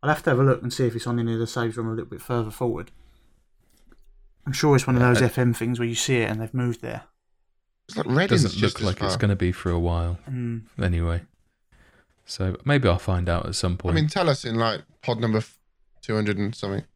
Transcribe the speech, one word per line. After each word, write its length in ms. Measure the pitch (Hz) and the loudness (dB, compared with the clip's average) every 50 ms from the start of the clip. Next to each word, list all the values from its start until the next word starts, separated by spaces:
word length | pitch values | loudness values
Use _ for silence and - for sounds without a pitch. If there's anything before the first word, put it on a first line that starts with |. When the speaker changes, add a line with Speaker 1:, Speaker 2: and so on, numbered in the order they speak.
| - | 0
Speaker 1:
I'll 60 | 139 | 0
have 140 | 151 151 - | -2 0 2
to 60 | 170 | 2
have 80 | 139 123 | 4 4
a 40 | 135 | 4
look 180 | 135 127 - | 4 4 2
and 100 | - 123 - | -2 -8 -2
see 120 | - 131 | 0 -2
if 100 | 120 110 | 0 0
it's 120 | 117 - 120 | -2 -4 -2
on 120 | 120 117 | -2 -2
any 140 | 113 113 113 | 0 -2 -2
of 60 | 113 | -2
the 80 | 117 113 | -4 -4
saves 300 | - 127 117 117 110 120 | -4 -4 -4 -4 -4 -4
when 80 | 113 | -6
I'm 60 | 113 110 | -6 -6
a 20 | |
little 140 | 113 - - | -6 -8 -10
bit 120 | - - | -12 -16
further 300 | - - 127 120 113 107 | -8 -4 -4 -2 -2 -4
forward. 400 | 104 - 127 120 107 80 85 - - - - - _ _ _ _ _ _ _ _ _ _ _ _ _ _ _ - - _ - - - _ _ - _ _ _ | -6 -4 -4 -4 -4 -4 -8 -12 -16 -20 -20 -20 _ _ _ _ _ _ _ _ _ _ _ _ _ _ _ -20 -20 _ -20 -20 -20 _ _ -20 _ _ _
I'm 80 | 139 135 | -6 -4
sure 220 | - - 151 143 | 0 4 6 6
it's 120 | 131 - - | 4 4 4
one 80 | 127 | 4
of 60 | 123 | 4
Speaker 2:
Yeah, 80 | 123 123 | 6 6
Speaker 1:
those 120 | 123 - | 6 6
Speaker 2:
I 40 | 127 | 4
Speaker 1:
F 120 | 120 - - | 2 2 2
M 160 | 127 123 117 | 2 2 2
things 260 | - 113 117 123 117 | 2 0 -4 -2 -2
where 80 | 120 117 | -2 -2
you 80 | 117 | -2
see 220 | 113 - - 135 123 | -2 0 0 2 2
it 120 | 113 101 | 2 0
and 120 | 107 107 | -2 -4
they've 120 | 113 107 - | -6 -4 -4
moved 280 | 127 123 120 117 - | -2 -2 -2 -2 -4
there. 220 | - 113 113 - - _ _ _ _ _ _ _ _ _ _ _ _ _ _ _ _ _ | -6 -10 -10 -10 -12 _ _ _ _ _ _ _ _ _ _ _ _ _ _ _ _ _
Speaker 3:
It's 100 | - 220 | -6 -6
like 80 | - - | -2 0
Reading's 360 | 127 147 180 196 - - 143 | 2 2 2 4 4 4 2
Speaker 2:
Doesn't 160 | 101 90 - | 2 2 0
Speaker 3:
just 160 | 110 107 - | 0 0 0
Speaker 2:
look 60 | - | 0
Speaker 3:
as 40 | 117 | -2
Speaker 2:
like 160 | - 90 - 107 | -2 -2 0 -2
it's 100 | 98 92 | -2 0
Speaker 3:
far. 20 | 110 | 0
Speaker 2:
gonna 160 | 110 101 101 | 2 2 2
be 160 | 95 95 90 | 2 0 -2
for 180 | 90 - - 92 | -2 -2 -2 -2
a 80 | 87 85 | 0 0
while, 400 | 85 85 85 85 85 85 87 87 - - | 0 0 0 0 -2 -2 -4 -6 -8 -10
Speaker 1:
Mm. 340 | 131 127 123 120 117 117 107 _ _ - | -8 -6 -6 -6 -6 -8 -10 _ _ -4
Speaker 2:
anyway. 400 | 101 92 87 85 85 85 85 85 82 _ _ _ _ _ _ _ _ _ _ _ _ _ _ _ _ _ _ _ _ | -2 0 0 0 0 0 -2 -4 -6 _ _ _ _ _ _ _ _ _ _ _ _ _ _ _ _ _ _ _ _
So 320 | - - - 95 95 90 - - | -16 -8 -4 -4 -4 -4 -4 0
maybe 220 | 135 143 143 127 101 | 0 2 4 4 4
I'll 120 | 85 85 | 2 2
find 280 | - - 92 87 87 87 | 0 0 0 0 2 0
out 180 | 85 87 82 - | 0 -2 -2 -4
at 80 | 90 | -6
some 180 | - - 92 90 | -2 -2 -2 -2
Speaker 3:
I 20 | 92 | 0
Speaker 2:
point. 180 | - 87 - | 0 0 2
Speaker 3:
mean, 120 | 160 151 151 | 2 2 2
tell 220 | - 202 180 160 | 2 2 2 2
us 160 | 156 - - | 2 0 -2
in, 100 | 123 113 | -4 0
like, 260 | 113 117 113 104 - - _ _ _ | 2 2 2 0 -2 -8 _ _ _
pod 180 | - - 120 110 | -4 -4 -2 0
number 200 | 120 113 107 110 | 0 0 0 0
f-, 180 | 110 - - _ _ _ _ _ _ _ _ - | -2 -4 -14 _ _ _ _ _ _ _ _ -20
two 120 | - - 113 | -6 -4 -2
hundred 220 | 107 107 104 104 98 | 0 0 0 0 -2
and 160 | 104 98 - | -2 -4 -4
something. 300 | - - 101 98 98 - _ _ | -6 -6 -4 -4 -4 -6 _ _